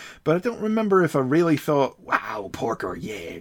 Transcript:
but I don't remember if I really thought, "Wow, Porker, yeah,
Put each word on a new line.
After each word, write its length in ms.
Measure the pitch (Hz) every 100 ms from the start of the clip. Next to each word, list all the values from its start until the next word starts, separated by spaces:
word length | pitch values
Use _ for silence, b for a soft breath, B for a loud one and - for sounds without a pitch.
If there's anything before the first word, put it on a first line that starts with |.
| B B
but 140 | 151 175
I 20 |
don't 220 | 240 226
remember 420 | 214 220 214 190
if 100 | 170 143
I 40 |
really 380 | 127 160 170 143
thought, 420 | - 143 127 -
"Wow, 500 | - - - 107 92
Porker, 420 | - - - 92 -
yeah, 440 | - - 82 -